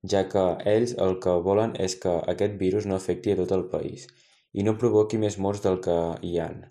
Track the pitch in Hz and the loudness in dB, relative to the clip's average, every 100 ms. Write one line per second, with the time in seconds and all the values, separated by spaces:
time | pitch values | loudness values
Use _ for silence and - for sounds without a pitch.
0 | 95 98 95 101 92 82 101 107 120 120 | 2 0 2 2 2 2 2 2 2 0
1 | 95 90 92 87 90 101 113 - 95 - | 0 0 0 0 2 2 2 -2 -4 -2
2 | 95 87 - 90 101 101 92 98 101 95 | -2 0 -2 -2 -2 0 0 0 0 -4
3 | - 87 107 95 90 95 92 80 - 87 | -2 -4 0 0 2 0 -2 -6 -6 -10
4 | - _ _ _ _ - 101 110 120 104 | -16 _ _ _ _ -2 0 2 4 4
5 | 107 110 107 98 98 101 101 92 92 85 | 4 2 -2 0 -4 0 0 0 0 0
6 | 85 82 87 85 82 85 - | 0 -4 -4 -2 -4 -8 -16